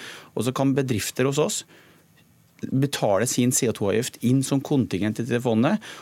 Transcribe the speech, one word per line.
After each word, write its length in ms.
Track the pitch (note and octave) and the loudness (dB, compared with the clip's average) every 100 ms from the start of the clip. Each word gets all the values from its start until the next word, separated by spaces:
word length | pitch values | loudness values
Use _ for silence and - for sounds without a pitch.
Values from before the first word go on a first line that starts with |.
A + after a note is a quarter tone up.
| - - - | -12 -18 -12
og 120 | - A#2+ | -4 -4
så 80 | B2+ | 0
kan 160 | C3+ | 0
bedrifter 520 | C#3 C3 G#2 - - C3+ | 0 0 -2 -2 -2 0
hos 100 | C#3+ | 2
oss 200 | G#3 - - - - - _ _ _ _ _ - - | 0 -2 -10 -20 -20 -20 _ _ _ _ _ -12 -2
betale 560 | C3 C#3 - A#2 G2 A#2 | 0 0 0 2 2 2
sin 240 | - B2 - | 2 2 2
C 140 | A#2+ | 0
O 40 | - | 0
to-avgift 420 | G2+ G#2 B2+ - A#2 | 0 0 -2 -2 2
inn 140 | C3+ | 2
som 160 | C3 C#3 | 2 0
kontingent 560 | - C#3+ G2 F#2 G#2 A2 | 0 0 0 0 -2 -2
til 80 | A2+ | -2
det 100 | A#2+ | -2
fondet, 360 | B2 A2 C#3+ G#3+ - - | 0 2 2 0 -4 -18